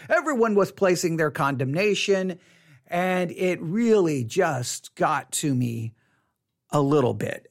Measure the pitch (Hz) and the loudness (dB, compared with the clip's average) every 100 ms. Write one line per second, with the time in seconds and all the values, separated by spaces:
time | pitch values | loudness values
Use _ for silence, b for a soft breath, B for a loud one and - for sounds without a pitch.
0 | B 349 302 254 226 202 185 - 190 170 | B 0 0 0 2 2 2 2 2 2
1 | 180 165 151 127 139 131 135 156 208 190 | 0 0 -2 0 -2 0 -2 0 0 0
2 | - 190 190 170 b b b 143 - 175 | 0 0 -2 -8 b b b -20 -6 -2
3 | 185 185 180 - 185 170 165 208 233 214 | 0 0 -2 -2 -2 -2 -4 0 4 4
4 | 170 139 113 180 170 127 123 - - - | 4 0 -2 0 0 0 -4 -10 -10 -2
5 | 160 147 - - 156 127 120 117 113 - | 0 0 -4 -4 -2 0 -2 -4 -8 -12
6 | _ _ _ _ _ _ - 147 139 147 | _ _ _ _ _ _ -4 0 2 2
7 | 123 107 - - - | 2 0 -6 -8 -8